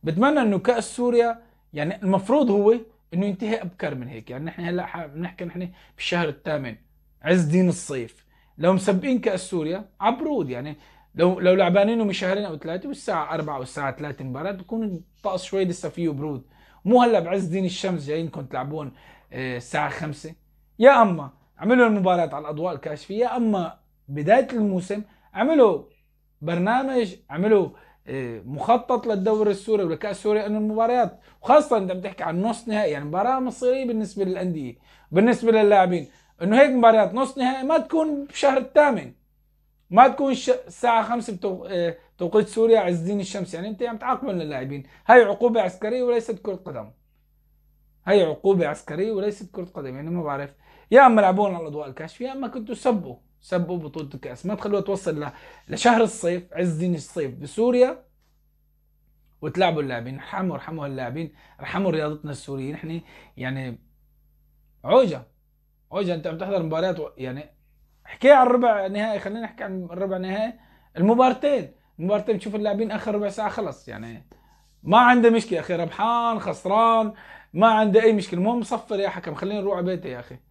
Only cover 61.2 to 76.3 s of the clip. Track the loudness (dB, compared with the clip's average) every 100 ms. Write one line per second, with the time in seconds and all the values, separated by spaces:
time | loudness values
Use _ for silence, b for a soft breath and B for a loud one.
61.2 | -10 b b b -10 -4 -2 -2 -4 -8
62.2 | -12 -14 -12 -10 -8 -10 -10 -12 -12 B
63.2 | B -12 -8 -8 -10 -12 _ _ _ _
64.2 | _ _ _ _ _ _ 2 4 4 -2
65.2 | -14 _ _ _ _ _ _ -6 -4 -4
66.2 | -6 -8 -4 -4 -2 -2 -2 -4 -8 -10
67.2 | -10 -10 -14 _ _ _ _ _ -20 2
68.2 | 8 8 8 4 4 2 -2 -4 -4 -4
69.2 | -6 -10 -12 -10 -10 -10 -10 -6 -6 -4
70.2 | -6 -6 -6 -8 b b b 0 2 6
71.2 | 4 4 0 0 -4 _ _ -8 -2 -2
72.2 | 0 -4 -4 -6 -4 -2 -4 -6 -4 -4
73.2 | -4 -4 -8 -6 -8 -10 -14 -14 -14 -16
74.2 | _ b b b b b 2 6 6 6
75.2 | 6 4 0 -6 -4 -4 -6 -4 -2 0
76.2 | -2